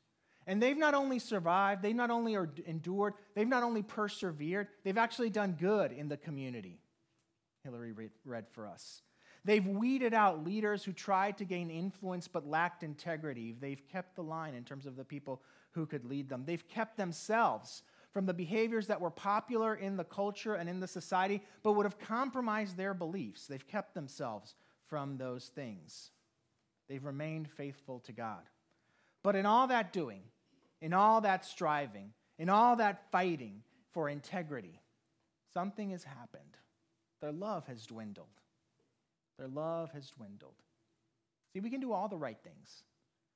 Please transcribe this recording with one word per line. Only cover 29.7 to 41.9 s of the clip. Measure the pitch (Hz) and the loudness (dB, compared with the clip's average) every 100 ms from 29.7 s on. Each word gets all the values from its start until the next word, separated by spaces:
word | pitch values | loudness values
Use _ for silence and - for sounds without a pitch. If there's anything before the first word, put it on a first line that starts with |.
| 240 185 | 4 2
doing, | 190 135 98 95 _ _ _ _ - | -2 -4 -6 -16 _ _ _ _ -10
in | 160 | 2
all | 180 214 220 | 6 8 8
that | 208 185 | 6 2
striving, | - - 165 147 139 101 101 - _ - | 0 -2 2 2 0 -6 -16 -18 _ -4
in | 165 | 4
all | 202 240 240 | 8 8 8
that | 214 202 - | 4 2 0
fighting | 185 185 156 113 101 - _ _ | 2 2 0 -4 -12 -18 _ _
for | 175 147 | -4 -2
integrity, | 147 - 190 156 135 90 87 _ _ _ _ _ _ _ | -4 -6 -6 -4 -6 -10 -16 _ _ _ _ _ _ _
something | 180 190 208 202 | -4 -4 -4 -6
has | 185 | -6
happened. | 135 135 - - 143 - _ _ _ _ _ - | -10 -16 -16 -20 -20 -20 _ _ _ _ _ -10
Their | 151 | -6
love | 151 208 185 143 | -4 -4 -4 -6
has | 120 110 | -12 -12
dwindled. | 113 107 95 82 _ _ _ _ _ _ _ _ _ _ - | -10 -10 -12 -16 _ _ _ _ _ _ _ _ _ _ -14
Their | 131 | -8
love | 139 160 165 160 | -4 -2 -2 -4
has | 147 135 | -10 -16
dwindled. | - 104 101 67 - _ _ _ _ _ _ _ _ _ | -16 -18 -18 -20 -20 _ _ _ _ _ _ _ _ _
See, | 190 | -8
we | 220 | -6
can | 262 | -4
do | 262 | -2